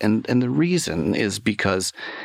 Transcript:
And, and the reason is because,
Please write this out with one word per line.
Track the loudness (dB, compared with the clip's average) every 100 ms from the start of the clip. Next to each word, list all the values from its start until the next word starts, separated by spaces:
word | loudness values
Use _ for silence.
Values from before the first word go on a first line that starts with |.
And, | 0 0 2
and | 0
the | 2
reason | 2 2 2 0 -2 0
is | 0 0 -2
because, | -2 0 0 0 -2 -6 -12 -12